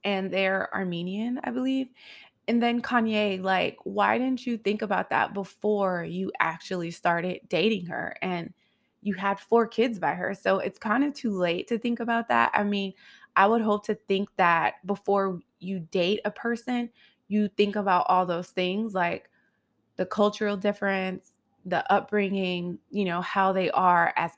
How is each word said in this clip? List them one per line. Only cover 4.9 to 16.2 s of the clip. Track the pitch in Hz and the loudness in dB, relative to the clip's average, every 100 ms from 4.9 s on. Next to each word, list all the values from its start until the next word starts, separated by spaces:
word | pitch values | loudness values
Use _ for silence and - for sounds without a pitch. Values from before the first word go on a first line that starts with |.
| 185 185 | -2 0
that | - 110 | 0 0
before | 196 190 - 214 208 196 180 | -2 -8 -4 -2 0 0 -2
you | 165 175 190 - | -6 -6 -6 -2
actually | 160 170 - 185 170 | -2 -2 -8 -6 -6
started | 170 175 170 180 180 _ | -2 0 0 -2 -8 _
dating | 170 202 190 175 | 0 0 0 -4
her | 180 175 - | -8 -8 -6
and | 185 175 165 - _ _ _ _ | -6 -6 -8 -14 _ _ _ _
you | 202 185 | -6 -4
had | 196 196 | -4 -4
four | - 233 226 | 2 2 2
kids | - 240 208 | 0 0 0
by | 160 | -2
her? | 165 180 | -2 -4
So | 196 - 190 | -2 0 0
it's | - - | 0 -6
kinda | 220 220 285 | -2 0 0
too | 277 240 | -2 -4
late | 190 175 175 - | 0 0 -2 -2
to | 233 | -2
think | 240 233 | -2 -4
about | 233 233 226 | -2 -2 2
that. | - 117 | 4 4
I | - | 4
mean, | 202 202 196 - - - - - | 2 0 -2 -8 -20 -20 -2 4
I | 196 | 6
would | 233 | 4
hope | 214 208 - | 2 0 -2
to | 214 | -6
think | _ 196 202 - | _ -2 -2 2
that | 175 165 156 - 185 | 4 4 2 -2 -6
before | 196 - 196 196 180 - _ | -4 0 0 0 -4 -12 _
you | 180 190 | -10 -8
date | 165 190 175 208 | -4 0 0 0